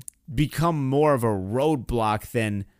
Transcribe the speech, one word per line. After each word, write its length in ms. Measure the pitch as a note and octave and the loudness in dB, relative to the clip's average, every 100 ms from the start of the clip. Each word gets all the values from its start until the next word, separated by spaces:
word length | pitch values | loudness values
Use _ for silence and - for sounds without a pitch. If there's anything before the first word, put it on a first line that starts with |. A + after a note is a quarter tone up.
| - _ - | -14 _ -8
become 560 | A#2+ D3 - E3+ D#3 C3+ | -2 -2 0 0 0 0
more 260 | C#3 D3+ | 2 4
of 80 | C3+ | 4
a 60 | A#2 | 2
roadblock 1000 | G2+ F#2+ A#2+ D3+ D3 - A#2 G#2+ G#2+ - | 0 -2 0 0 0 -2 -2 0 -2 -2
than 320 | A#2+ A2 G2+ G2 _ | -2 -2 -4 -8 _